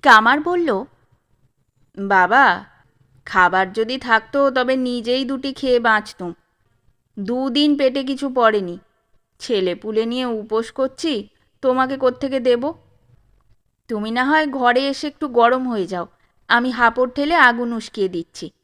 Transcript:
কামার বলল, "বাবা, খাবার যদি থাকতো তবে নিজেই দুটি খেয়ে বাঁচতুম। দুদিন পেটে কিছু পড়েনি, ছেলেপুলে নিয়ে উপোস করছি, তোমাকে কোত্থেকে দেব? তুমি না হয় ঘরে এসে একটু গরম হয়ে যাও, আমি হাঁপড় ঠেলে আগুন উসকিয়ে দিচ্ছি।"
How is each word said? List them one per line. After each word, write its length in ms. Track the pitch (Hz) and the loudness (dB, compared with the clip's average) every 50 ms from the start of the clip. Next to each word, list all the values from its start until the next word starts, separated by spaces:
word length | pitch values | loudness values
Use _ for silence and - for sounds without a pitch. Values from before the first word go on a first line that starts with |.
কামার 380 | - 285 233 214 220 233 262 294 | 8 8 8 8 8 6 2 2
বলল, 420 | 302 339 359 359 339 302 220 190 233 - _ _ _ _ _ _ _ _ _ _ _ _ _ _ _ _ _ _ _ _ _ - | 0 -2 -2 -2 0 0 -2 -2 -4 -8 _ _ _ _ _ _ _ _ _ _ _ _ _ _ _ _ _ _ _ _ _ -10
"বাবা, 680 | 196 196 196 185 180 180 214 262 277 226 175 - 202 _ _ _ _ _ _ _ _ _ _ _ _ | -2 2 2 4 4 4 4 4 4 4 2 -2 -6 _ _ _ _ _ _ _ _ _ _ _ _
খাবার 480 | - - 196 180 175 180 185 190 185 185 | -4 0 2 2 4 4 2 0 0 -2
যদি 240 | 214 226 220 254 262 | -6 -4 -4 -4 -8
থাকতো 540 | 262 247 226 220 220 - - 277 277 277 | -2 0 0 0 0 -2 -2 0 0 2
তবে 240 | 254 262 254 247 262 | 2 0 0 0 0
নিজেই 500 | 262 254 247 247 240 214 233 247 262 269 | -2 -2 -4 -4 -6 -2 -2 -2 -2 -2
দুটি 280 | 240 277 262 269 277 262 | -4 -6 -6 -6 -8 -8
খেয়ে 260 | - - 262 247 240 | -6 -2 0 0 2
বাঁচতুম। 540 | 233 233 220 214 208 - - _ 190 175 170 _ _ _ _ _ _ _ _ _ _ _ _ _ _ _ _ - | 2 2 2 0 0 -6 -14 _ -12 -12 -12 _ _ _ _ _ _ _ _ _ _ _ _ _ _ _ _ -10
দুদিন 580 | 202 185 240 254 269 269 233 285 294 302 294 277 | -6 -4 -4 -2 -2 -2 0 2 2 2 2 2
পেটে 260 | 277 262 254 277 269 | 0 0 0 -2 -4
কিছু 260 | 262 277 254 285 277 254 | -4 -6 -6 -6 -4 0
পড়েনি, 440 | 262 240 220 220 208 190 175 175 190 _ _ _ _ _ _ _ _ _ _ _ _ | 2 2 2 2 2 -4 -4 -10 -12 _ _ _ _ _ _ _ _ _ _ _ _
ছেলেপুলে 680 | - - 247 202 185 180 175 - - 214 214 214 226 | -8 -4 -2 -2 0 -2 -4 -6 -8 -4 -2 -2 -2
নিয়ে 200 | 226 240 254 254 | -2 -4 -4 -4
উপোস 460 | 247 233 220 208 220 214 220 233 226 | -4 -6 -6 -6 -4 -4 -4 -4 -4
করছি, 580 | - - 262 262 262 - - 330 294 214 202 - _ _ _ _ _ _ | -4 -4 -4 -4 -4 -6 -4 -4 -4 -4 -6 -10 _ _ _ _ _ _
তোমাকে 360 | - 262 254 262 262 254 277 262 | -2 0 0 0 0 -2 -2 -2
কোত্থেকে 420 | 262 254 247 - - 269 262 269 | -2 -2 -2 -2 -6 -4 -4 -2
দেব? 340 | 233 254 240 240 247 294 330 - _ _ _ _ _ _ _ _ _ _ _ _ _ _ _ _ _ _ _ _ _ _ | 2 2 0 2 0 -6 -8 -8 _ _ _ _ _ _ _ _ _ _ _ _ _ _ _ _ _ _ _ _ _ _
তুমি 240 | 226 214 208 220 | -8 -6 -6 -4
না 140 | 226 247 254 | -4 -2 0
হয় 220 | 269 302 311 311 294 | 2 2 2 2 0
ঘরে 400 | 262 277 247 240 240 254 269 277 | -2 0 2 2 2 2 0 0
এসে 200 | 277 - - 294 | -4 -4 -6 -10
একটু 200 | 285 _ 302 285 | -8 _ -8 -2
গরম 420 | 240 240 233 233 247 262 254 254 | 2 4 4 4 4 2 -2 -4
হয়ে 180 | 240 214 185 165 | -4 -4 -4 -4
যাও, 200 | 185 180 170 - _ _ _ _ _ _ _ _ | -6 -8 -8 -10 _ _ _ _ _ _ _ _
আমি 240 | - 240 240 254 | 0 2 2 0
হাঁপড় 400 | 240 240 240 233 233 247 254 247 | -2 2 2 2 2 2 -2 -2
ঠেলে 240 | 247 - 285 294 339 | -2 -4 -2 0 4
আগুন 380 | 339 269 247 240 233 240 240 233 | 4 4 4 4 2 -4 -6 -6
উসকিয়ে 360 | 226 214 - _ 220 196 190 | -8 -8 -10 _ -4 -4 -4
দিচ্ছি।" 420 | 180 175 165 _ _ - - 160 _ _ | -4 -6 -10 _ _ -16 -16 -16 _ _